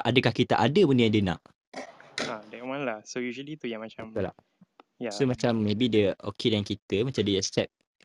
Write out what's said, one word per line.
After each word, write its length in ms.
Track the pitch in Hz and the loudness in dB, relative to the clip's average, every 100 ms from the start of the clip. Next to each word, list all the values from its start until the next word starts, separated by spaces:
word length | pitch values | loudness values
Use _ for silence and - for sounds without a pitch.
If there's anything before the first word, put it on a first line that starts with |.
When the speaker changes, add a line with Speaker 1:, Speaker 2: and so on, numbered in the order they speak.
| - | 4
Speaker 1:
adakah 240 | 127 127 | 2 2
kita 240 | - 123 | 2 2
ada 260 | - 120 151 165 | 2 4 4 4
benda 240 | 127 113 | 6 4
yang 40 | |
dia 100 | 107 95 | 4 2
nak. 60 | 82 _ _ _ - - - - - | -2 _ _ _ -16 -16 -20 -16 -10
Speaker 2:
Ah, 240 | 131 110 107 | -8 -8 -12
that 80 | 117 | -12
one 240 | 127 139 135 | -8 -6 -4
lah. 160 | 107 | -6
So 160 | - 127 | -8 -6
usually 400 | 123 120 143 156 | -6 -6 -12 -10
tu 80 | 123 | -8
yang 160 | 110 | -8
macam, 320 | 110 - 110 | -10 -14 -10
Speaker 1:
Betul 160 | 110 92 | -6 -6
tak? 60 | - _ _ _ _ - - | -8 _ _ _ _ -20 -12
Speaker 2:
yeah. 100 | 113 | -8
Speaker 1:
So 140 | 104 135 | -2 0
macam 360 | 123 123 113 104 | 0 0 2 0
maybe 240 | 104 123 | 2 2
dia 240 | 107 98 - | 4 2 0
okay 320 | 104 - 123 | -6 -2 0
dengan 120 | 107 101 | 0 0
kita, 320 | 104 - 95 | -6 -4 -2
macam 200 | 127 131 101 | -2 -2 0
dia 160 | 95 | 0
accept 300 | - - 104 _ _ _ | 0 -2 -4 _ _ _